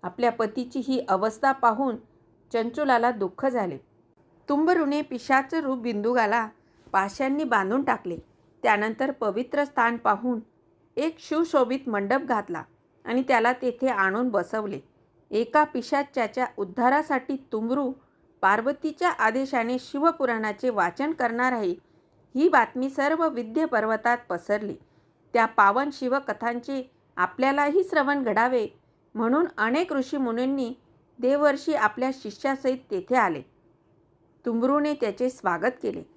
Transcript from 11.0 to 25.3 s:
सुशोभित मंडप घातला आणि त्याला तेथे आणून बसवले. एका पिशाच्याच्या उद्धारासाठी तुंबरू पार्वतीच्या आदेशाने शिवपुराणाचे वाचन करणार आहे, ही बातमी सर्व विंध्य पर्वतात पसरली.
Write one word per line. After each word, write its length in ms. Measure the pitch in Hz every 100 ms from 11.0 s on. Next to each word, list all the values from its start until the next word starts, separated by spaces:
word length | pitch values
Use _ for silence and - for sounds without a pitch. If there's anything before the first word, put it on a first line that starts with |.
| 311 320
सुशोभित 680 | - 311 330 294 240 262 254
मंडप 320 | 208 196 262
घातला 420 | 269 175 - 165 - _ _ _
आणि 180 | - 240
त्याला 300 | 262 247 226
तेथे 340 | 247 254 240 262
आणून 420 | 208 190 202 254
बसवले. 520 | 202 170 220 208 139 - _ _ _ _
एका 340 | 214 233 302
पिशाच्याच्या 840 | 302 254 240 277 277 - 220 254 247 -
उद्धारासाठी 800 | 196 190 247 277 302 269 262 269 -
तुंबरू 400 | 220 226 269 262 262 _ _ _ _
पार्वतीच्या 680 | 190 208 233 285 320 302 349
आदेशाने 680 | - 220 233 269 269 226 254
शिवपुराणाचे 920 | - 277 320 330 262 226 214 208 254
वाचन 420 | 214 175 - 285
करणार 400 | 320 240 233 254
आहे, 180 | 247 196 180 _ _ _ _ _
ही 140 | 254 339
बातमी 420 | 302 220 254 262
सर्व 380 | 269 277 320 320
विंध्य 360 | 240 226 233
पर्वतात 540 | 320 226 214 220 240 240 -
पसरली. 480 | 175 - 208 208 - _ _ _ _ _